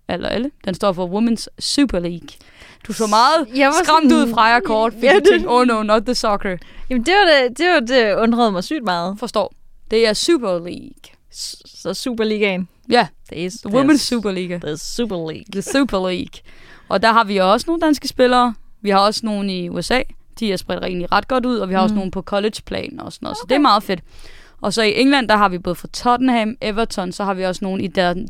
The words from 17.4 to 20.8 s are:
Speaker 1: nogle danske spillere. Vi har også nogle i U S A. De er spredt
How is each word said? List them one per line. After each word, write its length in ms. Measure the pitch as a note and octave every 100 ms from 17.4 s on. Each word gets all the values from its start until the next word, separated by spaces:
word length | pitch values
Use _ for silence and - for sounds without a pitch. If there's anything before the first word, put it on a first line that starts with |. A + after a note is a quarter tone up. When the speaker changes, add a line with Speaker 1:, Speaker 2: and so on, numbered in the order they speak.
| F#3 A3 -
Speaker 1:
nogle 140 | E4
danske 260 | E4 D4 C4+
spillere. 460 | - B3 B3 B3 A3 - -
Vi 80 | G3+
har 100 | G3
også 260 | G3+ G#3+ A3+
nogle 280 | G#3 G3+ F#3
i 100 | F3
U 120 | F3
S 100 | E3+
A. 100 | B3 C4 - - -
De 120 | A3
er 40 | F#3+
spredt 260 | - F3+